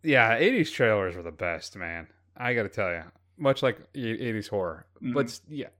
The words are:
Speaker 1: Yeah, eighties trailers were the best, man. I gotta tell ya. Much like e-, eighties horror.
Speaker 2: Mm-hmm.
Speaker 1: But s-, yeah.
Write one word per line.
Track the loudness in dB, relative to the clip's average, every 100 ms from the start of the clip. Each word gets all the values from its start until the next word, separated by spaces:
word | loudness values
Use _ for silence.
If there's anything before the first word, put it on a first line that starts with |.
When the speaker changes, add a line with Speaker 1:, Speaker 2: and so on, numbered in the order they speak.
Speaker 1:
Yeah, | 4 6 6 6
eighties | 4 4 0
trailers | 2 2 4 0 -6
were |
the | -12
best, | -6 -4 -4 -10 -10
man. | -8 -8 -10 _ _ -6
I | -2
gotta | 0 -2
tell | -2 -2
ya. | -4 -8 _ _ _
Much | 0 2
like | 0 -2 -10 -6
e-, | -4
eighties | -2 -2 -4 -2
horror. | -2 -2 -6 -16 _
Speaker 2:
Mm-hmm. | -4
Speaker 1:
But | -2 -2
s-, | -6 -14
yeah. | -12 -12 _